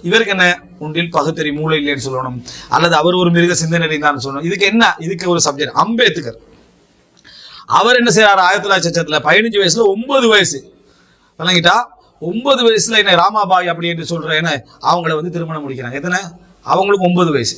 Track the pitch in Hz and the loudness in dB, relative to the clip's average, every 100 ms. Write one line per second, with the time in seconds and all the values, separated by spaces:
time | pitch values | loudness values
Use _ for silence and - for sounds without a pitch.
0 | 170 220 214 190 180 180 - - 156 160 | 0 0 2 0 0 0 -6 -14 -8 -6
1 | 170 165 147 160 151 147 156 156 143 139 | -4 -2 -2 -2 -4 -4 -2 -2 -2 -4
2 | 127 131 127 123 - - - 135 170 160 | -6 -6 -8 -10 -14 -18 -2 0 2 2
3 | 165 180 175 170 175 170 160 170 165 151 | 2 2 2 4 2 0 -2 -2 -2 0
4 | 147 139 135 139 165 190 196 220 214 - | -2 -2 -6 -6 -6 -2 0 2 2 0
5 | 165 180 175 170 151 139 135 123 180 233 | -6 -4 -2 0 0 -2 -4 -2 0 0
6 | 226 160 123 - - - _ _ _ _ | 0 -2 -8 -12 -20 -20 _ _ _ _
7 | _ _ - - - - - 139 214 247 | _ _ -20 -20 -20 -18 -2 2 4 4
8 | 240 190 214 190 180 196 202 190 170 165 | 4 4 4 6 4 2 0 0 0 -2
9 | 165 151 - 196 233 208 185 226 208 202 | -2 -2 2 2 2 0 2 2 2 0
10 | 254 269 233 208 175 139 - _ _ _ | 0 2 4 4 2 -4 -12 _ _ _
11 | _ _ _ - 165 180 170 208 240 _ | _ _ _ -10 -4 0 2 2 -2 _
12 | _ _ 165 214 269 269 233 214 220 226 | _ _ -8 -4 0 2 4 2 2 0
13 | 202 175 190 214 196 185 180 165 170 170 | 4 4 4 2 0 0 0 -4 -6 -6
14 | 160 170 156 156 165 143 - - 127 175 | -6 -6 -4 -2 -2 -4 -8 -4 0 0
15 | 160 156 175 165 160 156 139 127 123 139 | 0 -4 -4 -8 -8 -8 -10 -10 -10 -8
16 | 180 180 180 - - _ - 160 196 202 | -4 -6 -6 -16 -20 _ -2 0 2 2
17 | 180 180 170 139 110 | 2 2 2 0 -4